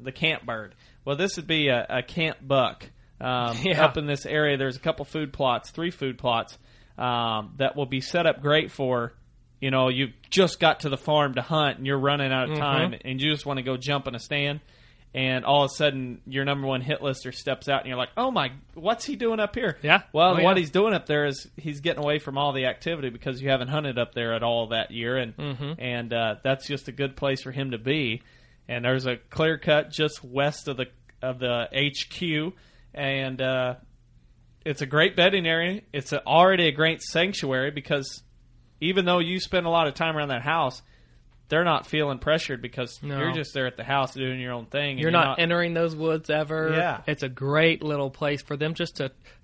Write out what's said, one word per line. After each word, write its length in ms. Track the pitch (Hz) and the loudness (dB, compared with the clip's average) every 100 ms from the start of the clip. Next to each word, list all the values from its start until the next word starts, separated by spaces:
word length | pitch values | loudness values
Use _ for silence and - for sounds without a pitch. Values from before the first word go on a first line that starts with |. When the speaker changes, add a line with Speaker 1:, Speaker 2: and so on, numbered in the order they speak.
Speaker 1:
the 100 | 127 | -14
camp 340 | - 160 156 117 | -2 0 0 -4
bird. 280 | 113 104 - - - - | -8 -8 -16 -20 -12 -6
Well, 100 | 143 | -2
this 200 | 196 180 | -2 -2
would 80 | 156 | -2
be 200 | 160 143 | 0 2
a, 180 | 120 - | 2 0
a 140 | 131 | -4
camp 340 | - - 160 - | -4 -4 -4 -4
buck. 480 | 135 139 117 - - - - - | 0 2 2 -2 -14 -20 -20 -10
Um, 380 | 123 127 120 117 | -4 -2 -2 -2
Speaker 2:
<laughs> 40 | |
Yeah. 200 | 185 151 | 0 4
Speaker 1:
up 140 | 156 147 | 4 2
in 80 | 147 | -4
this 200 | 139 - | -4 -2
area, 320 | 151 151 139 | 0 2 0
there's 180 | 135 135 | -2 -4
a 20 | |
couple 260 | 160 160 143 | -4 -4 -6
food 280 | 160 151 | -6 -6
plots, 380 | - 131 120 - | -2 0 0 -4
three 200 | - 170 | -8 -8
food 260 | - 135 127 | -4 -6 -4
plots, 400 | 131 117 - - - - - - | 0 0 -2 -10 -20 -20 -18 -4
um, 560 | 123 120 117 110 104 127 | -2 0 0 -2 -6 -2
that 180 | 131 147 | -2 0
will 100 | 135 | -2
be 160 | 131 | -4
set 240 | - 175 165 | -2 0 2
up 160 | 135 | 2
great 300 | 143 151 180 | 2 2 2
for, 420 | - 131 123 117 - - - _ _ | -2 0 0 -2 -8 -20 -20 _ _
you 120 | 135 | 0
know, 180 | 131 131 | 2 4
you've 240 | 127 135 - - | 2 -2 -6 -2
just 300 | - 185 - | 4 4 4
got 220 | 160 - | 4 4
to 80 | 151 | 0
the 80 | 139 | -4
farm 360 | - 151 143 127 | 2 2 2 0
to 60 | |
hunt 360 | 120 156 147 - | -2 0 0 0
and 80 | 135 | -2
you're 120 | 139 | 0
running 320 | 139 143 135 | 2 2 0
out 140 | 131 127 | 0 0
of 40 | |
Speaker 2:
Mm-hmm. 80 | 151 | 0
Speaker 1:
time 340 | 147 135 175 - | 0 2 0 -2
and 180 | - 131 | -6 -2
you 100 | 143 | 0
just 140 | 151 143 | 0 -2
wanna 180 | 135 | -4
go 120 | 127 127 | -4 -4
jump 300 | 131 143 135 | -2 -2 -2
in 80 | 120 | -8
a 40 | |
stand. 400 | - 147 143 151 - - - - - 131 | -4 -2 -2 -4 -10 -20 -20 -20 -10 -4
And 300 | 131 127 123 | 0 0 2
all 180 | 143 | 4
of 80 | 135 | 4
a 20 | |
sudden, 480 | - 151 135 127 120 - | 2 0 0 -6 -10 -6
your 180 | 135 139 | -2 0
number 220 | 139 135 | 0 -2
one 140 | 131 | -2
hit 200 | 127 151 | -2 -2
lister 300 | 139 131 127 | -2 -4 -8
steps 380 | - - 190 - | -8 -4 -4 0
out, 100 | 139 | 0
and 80 | 131 | 0
you're 100 | 127 | -4
like, 120 | 123 - | -4 -2
"Oh 120 | 262 | 0
my, 220 | 226 131 139 - - | 0 -2 -4 -18 -6
what's 280 | 170 226 - | -2 -2 -4
he 100 | 247 | -2
doing 240 | 233 226 | -2 0
up 160 | 208 240 | -2 -2
here?" 220 | 226 151 | -2 0
Speaker 2:
Yeah. 200 | 147 190 - | 4 4 4
Speaker 1:
Well, 200 | 147 175 180 | 4 6 6
Speaker 2:
Oh, 60 | |
Speaker 1:
what 140 | 180 190 | 6 4
Speaker 2:
yeah. 20 | |
Speaker 1:
he's 100 | 156 | 2
doing 240 | 180 214 | 2 4
up 120 | 185 - | 2 2
there 180 | 147 147 | 2 2
is 220 | 135 - - | -2 -10 -12
he's 240 | 151 143 | -10 -4
getting 240 | 156 156 | -2 0
away 160 | 147 151 | 0 0
from 180 | 147 135 | -2 -2
all 140 | 143 | 0
the 140 | 135 127 | 0 -2
activity 440 | - 160 165 131 | -2 -4 -4 -6
because 320 | 120 143 127 | -6 -8 -4
you 80 | 135 | 2
haven't 200 | 135 127 | 2 2
hunted 280 | 151 147 123 | -2 -2 -2
up 160 | 117 | -2
there 200 | - 117 | -2 -2
at 100 | 113 | 0
all 240 | 117 117 113 | 2 0 0
that 240 | 113 - | -2 -2
year, 260 | 117 117 127 | -4 -2 -2
and 180 | 120 - | -4 -6
Speaker 2:
Mm-hmm. 360 | 147 127 143 165 | -8 -6 -8 -6
Speaker 1:
and, 340 | 127 120 120 | -6 -4 -2
uh, 220 | 117 113 104 | 0 0 -2
that's 240 | 135 135 - | -2 -2 -4
just 200 | 139 - | -8 -8
a 20 | |
good 240 | 127 139 135 | -6 -6 -2
place 260 | 139 135 | -2 -2
for 100 | 135 | -4
him 200 | 131 135 | -6 -6
to 60 | 117 | -4
be. 420 | 117 156 127 117 - - - _ - | -2 0 0 -4 -8 -20 -20 _ -10
And 160 | 120 120 | -4 0
there's 220 | 131 127 | 0 0
a 80 | 120 | -4
clear 420 | - - 160 156 | -6 0 0 2
cut 320 | - 151 151 | 2 2 2
just 320 | - 151 - | 0 -2 -4
west 440 | 127 127 143 151 - | -6 0 0 -2 -6
of 80 | 131 | -6
the, 100 | 127 - - - | -6 -10 -20 -8
of 180 | 127 123 | -6 -4
the 280 | 123 120 117 | -2 0 -2
H 380 | 135 143 139 - | 0 -2 -2 -8
Q, 420 | - 175 151 160 - _ - - | -6 -2 -2 -2 -6 _ -20 -16
and, 480 | - 139 135 135 131 | -6 -4 -2 -4 -2
uh, 340 | 131 131 127 123 - _ _ - - _ _ _ 160 | 0 0 0 -4 -12 _ _ -20 -20 _ _ _ -8
it's 160 | 143 | -6
a 40 | 139 | 0
great 300 | 147 185 185 | 4 4 6
bedding 320 | 180 196 165 | 4 4 2
area. 340 | 165 175 202 - | 0 0 -4 -6
It's 180 | 143 131 | -8 -4
a, 120 | 147 - | -4 4
already 400 | 156 185 185 165 | 6 8 6 4
a 40 | |
great 300 | 143 160 160 | 4 2 0
sanctuary 720 | - 165 185 202 143 131 139 | -2 0 0 0 -2 0 -2
because 500 | 147 - 143 135 - - _ - - - _ | -4 -2 -2 -2 -10 -18 _ -20 -20 -20 _
even 240 | 160 190 180 | 0 2 4
though 140 | 180 | 4
you 200 | 170 185 | 2 -2
spend 260 | - 185 170 | -2 0 2
a 40 | |
lot 180 | 170 156 | 4 2
of 60 | - | 0
time 200 | 165 156 | -2 0
around 100 | 147 | -2
that 120 | 123 | -2
house, 380 | 127 165 135 - - - _ - _ - - | 0 0 0 -2 -14 -20 _ -20 _ -20 -2
they're 140 | 156 | 0
not 240 | 175 151 - | 2 2 0
feeling 320 | 151 147 127 | -2 0 -2
pressured 420 | - 160 - 127 | 2 2 0 -6
because 380 | 123 - 120 - | -8 -6 -8 -8
Speaker 2:
No. 160 | 143 139 | -8 -2
Speaker 1:
you're 140 | 156 | -2
just 220 | 170 139 | -2 -4
there 140 | 139 127 | -4 -4
at 100 | - | -4
the 60 | 117 | -2
house 280 | 139 131 | 0 0
doing 240 | 139 131 127 | -2 -4 -4
your 100 | 123 | -6
own 140 | 120 113 | -8 -6
thing, 260 | 139 143 | -4 -2
and 80 | 131 | -2
Speaker 2:
You're 60 | 156 | 2
Speaker 1:
you're 0 | |
Speaker 2:
not 140 | 170 143 | 4 4
Speaker 1:
not 120 | 135 | 2
Speaker 2:
entering 340 | 170 170 170 | 2 2 0
those 220 | 170 170 156 | 0 0 0
woods 340 | 160 160 160 | -2 -2 0
ever. 440 | 151 151 160 160 160 | -2 0 -2 0 0
Speaker 1:
Yeah. 260 | 175 131 - | 0 -2 -4
Speaker 2:
It's 160 | 151 | -4
a 60 | 135 | -4
great 520 | 123 135 147 165 165 | -4 0 4 4 2
little 280 | 151 147 135 | 0 -2 -2
place 320 | - 147 143 | -2 -2 -2
for 160 | - 143 | -4 -4
them 160 | 151 | -2
just 240 | 165 170 - | -2 -4 -4
to 160 | 135 - - - | -6 -8 -20 -20